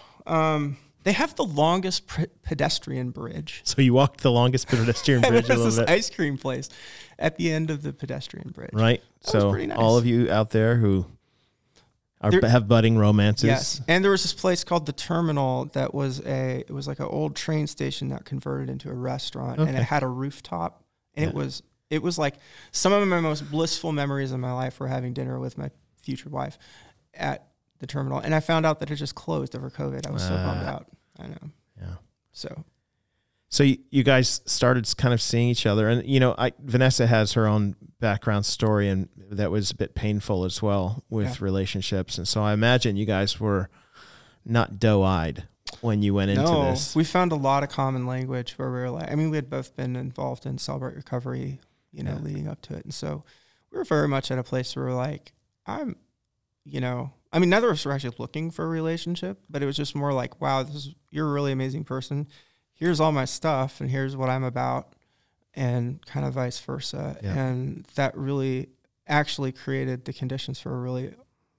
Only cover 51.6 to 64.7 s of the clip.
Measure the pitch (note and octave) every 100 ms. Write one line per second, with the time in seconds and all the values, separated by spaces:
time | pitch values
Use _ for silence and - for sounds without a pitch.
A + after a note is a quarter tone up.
51.6 | _ _ _ D#3 C3+ C#3+ D3 D3 D3+ D3+
52.6 | - - - - - D3+ - _ _ _
53.6 | _ - - D3+ D3 C3+ - C3 A#2+ C3
54.6 | B2 C3+ C3 B2+ B2+ - - _ _ _
55.6 | - D4+ C4+ - _ _ _ _ _ _
56.6 | C#3+ C#3 B2+ B2 C3 - _ D#3+ F3+ G3+
57.6 | A#3 D#3 C#3+ C#3 C3 - - D3+ E3 D#3+
58.6 | D#3+ E3 D#3+ E3 E3+ F3 F#3 G3 - D3
59.6 | C#3 D3 D3 D3 C#3+ C3+ B2 - B2 C3+
60.6 | C3 D3 C#3 - _ D3 D#3 C#3+ C#3+ C3
61.6 | C3 C#3 D3+ C3 - C#3+ D3 - _ _
62.6 | _ - E3+ D#3 D#3 D3 C3 - D#3+ C#3
63.6 | C3+ - C#3 C3+ C3+ C3+ B2+ C3 B2+ B2+
64.6 | B2+